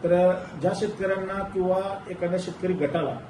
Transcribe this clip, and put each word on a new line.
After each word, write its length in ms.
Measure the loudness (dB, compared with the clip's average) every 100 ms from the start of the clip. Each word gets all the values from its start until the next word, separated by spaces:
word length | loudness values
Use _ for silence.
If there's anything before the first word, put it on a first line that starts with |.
तर, 260 | 4 6 6
अ, 40 | 4 -4 -2
ज्या 100 | -2 0
शेतकऱ्यांना 680 | -2 -2 -2 -2 -2 -4
किंवा 560 | -4 0 2 2 0 -6 -8
एखाद्या 300 | -4 0 0
शेतकरी 340 | -2 -4 -2
गटाला 460 | 0 0 0 -2 -4